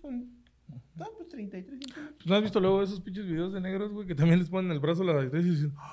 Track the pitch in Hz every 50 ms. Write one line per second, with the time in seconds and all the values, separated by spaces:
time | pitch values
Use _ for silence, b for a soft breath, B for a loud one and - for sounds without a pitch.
0 | - 285 247 247 247 247 - - _ _ _ _ _ - 135 123 - _ _ 160
1 | - 440 440 440 339 - - 240 208 190 - 185 185 - 277 254 - - - 302
2 | 294 - - - - 165 190 208 214 214 - 214 185 190 196 196 202 190 208 190
3 | - 208 185 202 208 180 160 160 175 190 196 196 185 185 190 190 208 208 208 208
4 | 208 180 165 135 160 170 165 180 175 156 180 185 185 180 165 143 139 151 170 170
5 | 190 175 160 143 135 127 139 165 175 180 170 147 151 147 139 143 B B